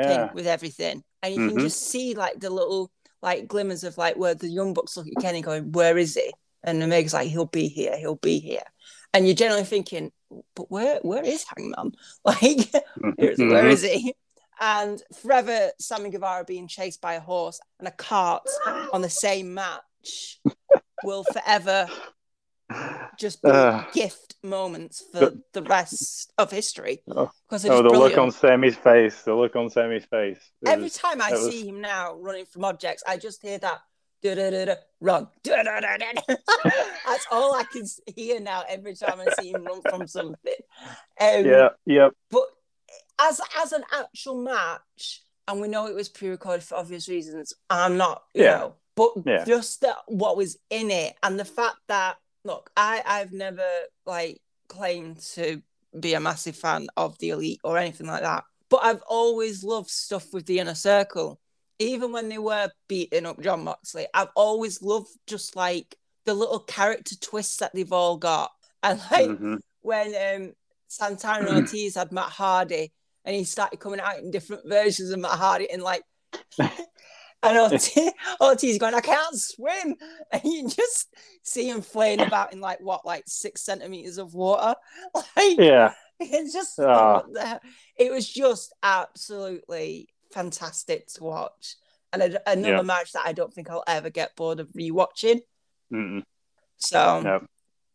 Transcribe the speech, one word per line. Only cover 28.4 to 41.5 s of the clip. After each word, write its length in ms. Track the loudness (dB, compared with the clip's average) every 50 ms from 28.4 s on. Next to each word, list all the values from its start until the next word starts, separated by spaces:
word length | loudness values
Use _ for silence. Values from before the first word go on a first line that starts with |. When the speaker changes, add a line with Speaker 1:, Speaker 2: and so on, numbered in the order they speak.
| 6 8 8 8 6 4 4
Speaker 1:
face, 460 | 6 8 10 10 10 8 6 2 -4 -2
the 100 | 0 2
look 220 | 2 2 2 0
on 140 | -2 -4 0
Sammy's 360 | 0 0 0 0 -2 -6 -6
face. 340 | -4 -2 -2 -2 -2 -4 _ _ _ _ -4
It 80 | 2 2
Speaker 2:
Every 140 | 2 2 0
Speaker 1:
was, 100 | -8 -8
Speaker 2:
time 260 | -4 -4 -4 -2 0
I 100 | -2 0
Speaker 1:
that 80 | 0 0
was 100 | 0 -2
Speaker 2:
see 180 | -4 -4 -10
him 140 | -10 -12 -10
now 320 | -8 -6 -6 -6 -6 -8 -10
running 300 | -10 -10 -10 -10 -10 -12
from 180 | _ -10 -4 -4
objects, 360 | -4 -4 -4 -6 -6 -6 -6 -4
I 100 | -6 -6
just 240 | -6 -6 -12 -16 -14
hear 160 | -12 -10 -10
that, 240 | -6 -6 -6 -6 -6 _ _ _ _ _ _ _ _
"Da, 140 | -4 -2 -2
da, 160 | 0 -2 -2
da, 140 | 0 -2 -2
da, 100 | -2 -2 -4 _ _ _ -2
run." 260 | 2 2 2 2 0 -4 _ _ -2
Da, 200 | 0 0 2 2
da, 160 | 0 -2 -4
da, 180 | -2 -4 -4
da. 240 | -4 -4 -6 -6 -6 -2
<laughs> 800 | -2 -4 -2 2 2 2 4 4 2 2 2 0 -2 -6 -8 -4
That's 200 | -2 -2 -2 -2 -2
all 220 | 0 2 2 2 2
I 80 | 0 -2
can 180 | -6 -8 -12 -12
s-, 180 | -12 -14 -16 -18 -18 -14
hear 240 | -12 -4 -4 -4 -4
now 240 | -4 -6 -6 -6 -6 -8
every 260 | -10 -10 -10 -14 -12
time 240 | -6 -4 -4 -4 -2
I 100 | -2 -2 -2 -2
see 80 | -4 -6
him 120 | -8 -8 -8
run 180 | -8 -10 -4 -4 -4
from 180 | -4 -4 -8
something. 460 | -10 -8 -10 -10 -10 -10 -10 -8 -8 -8 -8 -10 _ _ -20 -20 -20 -20 -20 -20 _ _ 2
Um, 260 | 4 4 4 4 6
Speaker 1:
Yeah, 240 | 8